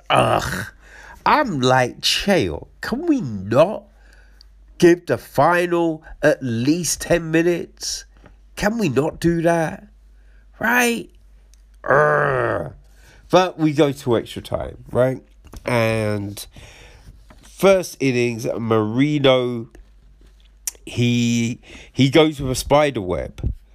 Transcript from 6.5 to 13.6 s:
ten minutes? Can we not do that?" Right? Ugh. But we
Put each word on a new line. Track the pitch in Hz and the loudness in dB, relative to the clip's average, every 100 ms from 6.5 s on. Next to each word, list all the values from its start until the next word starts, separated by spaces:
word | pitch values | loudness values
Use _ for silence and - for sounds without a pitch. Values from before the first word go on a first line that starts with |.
| 113 127 170 160 - | -4 -2 -2 -2 -6
ten | - 170 165 | -2 -2 0
minutes? | 160 170 170 - - - - - _ - - - - | 0 0 -2 -6 -12 -12 -12 -14 _ -20 -20 -18 -4
Can | 208 233 | -4 0
we | 185 | -2
not | 123 156 - | 0 -2 -2
do | 165 170 | -2 0
that?" | 165 170 156 - - - - - - - - - | 0 0 -2 -6 -18 -20 -20 -20 -20 -20 -20 -6
Right? | 226 247 240 226 - _ - - _ - - - - | -2 2 0 -2 -8 _ -20 -20 _ -20 -20 -8 0
Ugh. | 139 151 147 147 131 117 104 - - - _ - - - | 2 4 2 0 -2 -2 -4 -6 -14 -20 _ -20 -20 0
But | 175 185 | 2 2
we | - | 0